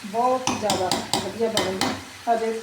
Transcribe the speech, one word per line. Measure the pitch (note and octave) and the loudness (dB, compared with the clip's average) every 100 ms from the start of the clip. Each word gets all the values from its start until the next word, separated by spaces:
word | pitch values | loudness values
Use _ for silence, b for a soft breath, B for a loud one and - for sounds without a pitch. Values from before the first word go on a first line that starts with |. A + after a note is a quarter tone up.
| G3+ | -4
ਬਹੁਤ | A3+ B3+ B3+ B3+ | 2 4 4 2
ਹੀ | A3+ | 2
ਜ਼ਿਆਦਾ | G#3 F#3 F3+ - - F#3+ | 0 0 0 -2 -2 -2
ਵਧੀਆ | F#3+ G#3 A3 | -2 -2 0
ਬਣੇਗੀ। | G3+ F#3 F#3+ B3 G#3+ - - A#3 | 2 0 0 -2 -2 -8 -8 0
ਹਜੇ | A3 A3+ A3 | 0 0 2